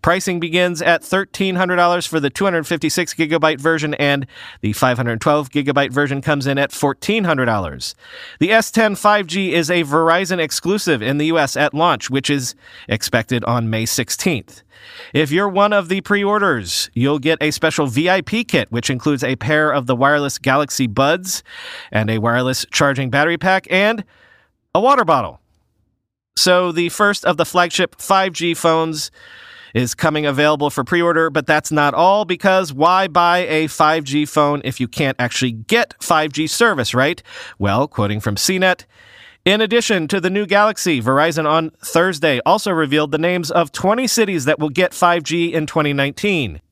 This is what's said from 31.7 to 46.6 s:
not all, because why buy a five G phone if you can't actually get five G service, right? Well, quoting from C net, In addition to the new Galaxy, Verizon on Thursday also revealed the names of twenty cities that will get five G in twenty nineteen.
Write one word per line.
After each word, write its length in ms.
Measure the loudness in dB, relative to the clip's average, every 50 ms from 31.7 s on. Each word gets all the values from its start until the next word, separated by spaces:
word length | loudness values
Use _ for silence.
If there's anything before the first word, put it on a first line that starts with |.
not 200 | 0 2 2 2
all, 320 | 2 4 4 4 4 2 0
because 480 | -2 -4 0 2 2 2 2 0 -2
why 360 | -2 0 2 4 4 2 0 0
buy 300 | 2 2 4 4 2 2 0 0
a 180 | -2 -2 -2
five 380 | -2 0 2 2 2 2 0 -2
G 200 | -2 -2 -2 -2
phone 360 | 0 2 2 2 2 0 -2
if 160 | -4 -8 -4 -4
you 80 | -6
can't 300 | -6 -2 -2 -2 -2 -2 -2
actually 340 | -4 -4 -2 -2 -2 -2
get 420 | -4 -6 -2 0 2 2 2 _ -6 _
five 320 | -2 0 2 2 2 0
G 140 | -2 -4 -4
service, 480 | -4 0 2 2 2 2 0 -2 0 2
right? 280 | 2 2 2 0 -6 -12 -20 -20 -18 -18 -18 -8 _
Well, 300 | 0 0 2 0 0 -2
quoting 320 | -2 -2 -2 -2 -2 -4
from 160 | -4 -4 -4
C 220 | -2 -2 0 0 2
net, 280 | 2 2 2 0 -4 _ _ -20 -20 -20 -20 -20 -20 -20 -20 _ _
In 160 | 2 2 2
addition 480 | 2 2 2 0 2 2 0 0 0 -2
to 120 | -2 -2
the 80 | 0 0
new 160 | 0 -2 0
Galaxy, 560 | 2 2 4 4 2 0 0 0 0 0 0
Verizon 480 | 2 2 2 2 2 2 0 0 0 2
on 220 | 2 0 0 -2 _ _
Thursday 640 | -14 -2 0 2 2 2 0 0 0 0 0 2 2
also 280 | 2 2 2 2 -2
revealed 400 | 0 0 0 0 0 0 0 0
the 60 | -2 -2
names 300 | 0 0 -2 -2 -4 0
of 220 | 0 0 0 0
twenty 380 | -4 -2 0 0 0 0 0 -2
cities 360 | 0 0 0 0 0 -2 0
that 140 | 0 0 0
will 120 | 0 -2
get 220 | 0 0 -2 -2
five 300 | 0 2 2 2 2 2
G 320 | -2 -2 -2 -2 -2 0 -2
in 140 | -2 -4 -2
twenty 240 | -2 0 0 0
nineteen. 680 | 0 0 -2 -2 -2 -4 -2 -2 0 0 -2 -4 -8 -12